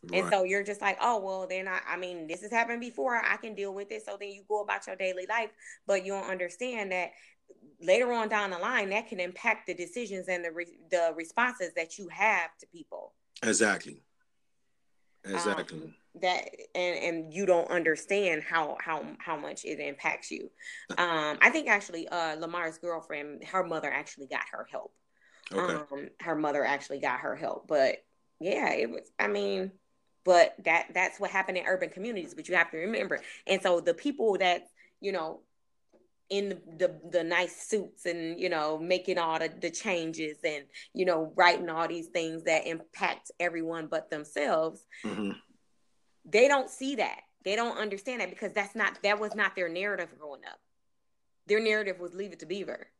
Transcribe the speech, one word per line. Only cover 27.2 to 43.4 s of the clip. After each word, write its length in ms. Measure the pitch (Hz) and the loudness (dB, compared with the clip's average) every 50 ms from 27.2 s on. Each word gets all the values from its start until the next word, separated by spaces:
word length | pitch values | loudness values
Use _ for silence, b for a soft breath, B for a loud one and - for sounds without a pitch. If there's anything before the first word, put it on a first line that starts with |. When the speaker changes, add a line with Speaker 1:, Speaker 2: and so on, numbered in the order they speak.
Speaker 1:
her 140 | - 131 110 | -2 -4 -4
help, 320 | - - - - - - | -2 -4 -4 -4 -4 -4
but 380 | - - 120 135 123 - - _ _ _ _ _ _ _ _ | 0 4 4 6 4 4 0 _ _ _ _ _ _ _ _
yeah, 320 | 156 185 208 311 269 170 | -2 0 0 2 2 2
it 160 | - - - - | 2 2 0 -2
was, 220 | - - - - _ - | -2 -8 -12 -14 _ -2
I 80 | 208 | -2
mean, 460 | 208 202 202 202 202 196 190 185 190 190 - _ _ _ _ _ _ _ _ _ | 0 0 0 0 0 0 -2 -2 -4 -8 -14 _ _ _ _ _ _ _ _ _
but 300 | 185 180 175 165 - - - 196 | 8 10 10 10 8 6 -2 2
that, 240 | 175 160 170 - - - | 4 4 4 4 2 0
that's 260 | 180 185 - - - | 0 0 0 0 -4
what 100 | 202 180 | -6 0
happened 280 | 196 196 185 - 185 180 | 0 0 0 2 -2 -2
in 80 | 165 | 2
urban 240 | - 185 185 180 165 | 2 2 2 0 -4
communities, 420 | - 185 196 240 233 196 165 135 | -4 -6 -6 -4 -4 -4 -6 -8
but 160 | - 160 151 156 | -10 -12 -6 2
you 60 | 175 | 4
have 160 | 175 170 - | 4 4 2
to 80 | - 160 | 0 -4
remember. 420 | 165 208 226 214 - 196 - - B B B B B | -4 -2 -2 -2 0 -2 -2 -4 B B B B B
And 140 | - 190 185 | 0 0 2
so 200 | - 190 175 170 | 4 4 4 4
the 140 | 160 170 170 | 4 2 0
people 440 | 170 - 294 285 - 226 220 190 185 | 2 0 -4 0 2 2 4 4 4
that, 300 | 190 180 175 175 - - b b b b b _ | 4 4 4 2 0 -12 b b b b b _
you 120 | - 196 | -4 -2
know, 280 | 190 180 160 160 165 - _ _ _ _ _ _ _ _ _ _ _ _ _ _ _ _ _ _ | -2 -2 -4 -4 -8 -12 _ _ _ _ _ _ _ _ _ _ _ _ _ _ _ _ _ _
in 200 | 196 202 202 196 | -2 0 0 0
the, 120 | 190 - - 160 165 160 | -4 -6 -10 -18 0 2
the, 220 | 180 175 165 156 156 175 | 2 2 2 -2 -12 0
the 100 | 175 175 | 2 2
nice 460 | 165 165 175 175 180 170 - - - - | 2 4 4 2 2 2 -4 -12 -4 0
suits 360 | 226 214 175 - - - - | 0 0 0 -2 -12 -8 -4
and, 360 | 175 170 170 165 160 170 170 | -4 -4 -2 -4 -4 -4 -2
you 80 | 185 180 | 0 0
know, 300 | 175 160 151 151 156 156 | 2 2 2 0 0 -2
making 380 | 165 175 185 180 180 - 185 | 2 2 2 2 2 0 0
all 220 | 175 170 160 160 160 | 2 2 2 2 0
the, 100 | 160 160 - - | 0 -2 -2 -2
the 100 | - 170 | -4 -4
changes 680 | 165 - - 220 185 170 165 160 160 160 160 151 151 - | -4 -2 -2 0 0 0 0 -4 -4 -4 -6 -6 -6 -2
and, 220 | - 165 151 143 143 _ B B B B | -2 -2 -2 -2 -10 _ B B B B
you 120 | _ - 185 | _ 0 2
know, 280 | 180 170 160 160 156 - | 4 4 2 2 -2 6
writing 340 | - 180 175 175 - 180 170 | 8 8 8 8 6 2 -2
all 160 | 160 160 165 | 0 0 0
these 220 | 160 170 170 165 - | 0 -2 -6 -8 -4
things 340 | - 175 165 160 160 165 160 | -2 -2 -2 -2 -4 -2 2
that 220 | 175 160 156 - | 2 2 4 2
impact 640 | - 165 165 - _ _ - 196 175 - - _ - - | 0 -6 -6 -8 _ _ -2 -2 -2 -2 -4 _ -18 -6
everyone 480 | _ | _